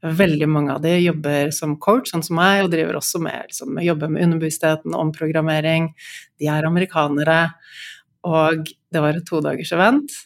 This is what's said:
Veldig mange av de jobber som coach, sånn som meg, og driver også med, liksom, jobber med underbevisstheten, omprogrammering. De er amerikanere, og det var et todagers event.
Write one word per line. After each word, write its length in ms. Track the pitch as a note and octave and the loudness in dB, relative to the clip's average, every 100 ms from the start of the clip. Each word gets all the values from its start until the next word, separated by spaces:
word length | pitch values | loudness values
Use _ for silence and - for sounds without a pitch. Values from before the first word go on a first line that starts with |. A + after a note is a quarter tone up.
Veldig 460 | E3+ D#3+ F#3+ D3+ D3+ | -4 2 2 4 2
mange 260 | D3+ C#3+ | 2 0
av 80 | C#3 | -2
de 160 | D#3 F3 | 0 2
jobber 520 | F3 D#3 D3 D3 C#3+ | 2 0 -2 0 0
som 240 | D#3 D#3 D3 | -2 -4 -2
coach, 340 | - A#3 B3+ | 2 2 2
sånn 120 | E3+ | -6
som 120 | E3+ E3 | -2 2
meg, 280 | F3+ G3 | 4 4
og 80 | F#3+ | 2
driver 240 | E3 E3 D3 | 0 0 -2
også 240 | - F3+ | -4 -4
med, 280 | E3 - - | -4 -6 -10
liksom, 300 | - - - | -12 -8 -4
jobber 280 | E3+ D#3 D3+ | -2 0 -2
med 140 | D3+ | 0
underbevisstheten, 720 | F3 E3 D#3 D#3 D#3+ D#3 D#3+ E3 | 2 2 -2 0 0 0 -2 -2
omprogrammering. 1000 | D#3+ D3+ D#3 D#3+ D#3 D#3 D#3 D#3+ E3 - - - - _ | -2 -2 -2 0 0 0 2 0 0 -6 -20 -20 -20 _
De 80 | D3 | -2
er 160 | D3+ | 0
amerikanere, 920 | D#3 E3+ F#3 E3 D3 C#3+ D3+ D#3+ E3 - - - - - _ _ | 0 0 0 0 0 0 2 2 2 -4 -20 -20 -18 -20 _ _
og 440 | F3 D#3+ D#3 D#3+ D#3 - _ | -2 2 2 0 -6 -14 _
det 80 | E3 | -2
var 160 | D3+ D#3 | 0 -2
et 100 | E3+ | -4
todagers 460 | E3 D3 C#3+ D#3 | -4 -2 -4 -4
event. 380 | E3+ F#3+ C#4 C#4+ - | 2 4 4 0 -14